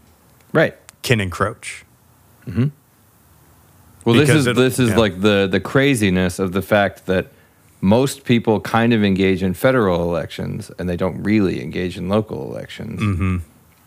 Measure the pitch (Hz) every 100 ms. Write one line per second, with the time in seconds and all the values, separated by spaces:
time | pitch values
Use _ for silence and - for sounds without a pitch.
0 | _ _ _ _ _ 151 147 - - -
1 | - 113 95 - 98 - - - - _
2 | _ _ _ _ - 101 143 - _ _
3 | _ _ _ _ _ _ _ _ _ -
4 | 117 123 147 151 123 117 127 - 120 107
5 | 107 87 104 101 98 95 - 135 139 127
6 | 101 92 92 - 95 95 92 104 98 -
7 | - 80 - _ _ _ _ - 95 117
8 | 135 - - 113 113 101 - 113 117 113
9 | 101 95 95 92 95 92 131 131 101 85
10 | 85 85 - - 90 95 - - 90 87
11 | 95 - 98 107 92 73 65 87 90 92
12 | 90 107 107 76 60 57 - - - -
13 | 104 90 92 90 82 _ _ _